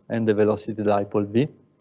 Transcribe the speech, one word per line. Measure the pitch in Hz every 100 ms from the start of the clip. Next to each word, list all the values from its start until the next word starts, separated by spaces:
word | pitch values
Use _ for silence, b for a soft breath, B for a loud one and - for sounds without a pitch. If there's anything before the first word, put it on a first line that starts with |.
| -
and | 117 113
the |
velocity | 104 104 104 - 110
dipole | 104 101 101 110 101
V. | 110 147 - _ _